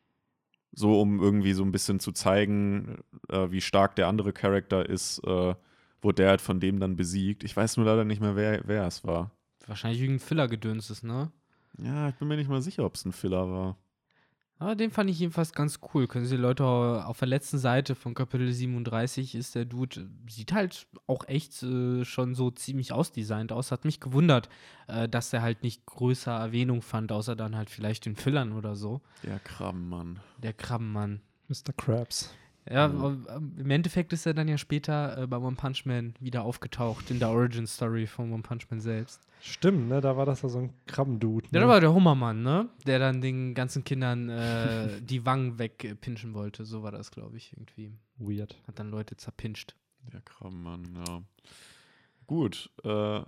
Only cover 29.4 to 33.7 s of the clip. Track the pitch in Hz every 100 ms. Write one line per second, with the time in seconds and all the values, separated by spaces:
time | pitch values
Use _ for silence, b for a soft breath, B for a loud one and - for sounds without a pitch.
29.4 | - - 95 92 87 87 85 90 - -
30.4 | 113 107 - 120 110 104 104 101 - _
31.4 | - 135 - - - 113 120 - - b
32.4 | b _ - 127 147 143 139 135 120 131
33.4 | 151 170 139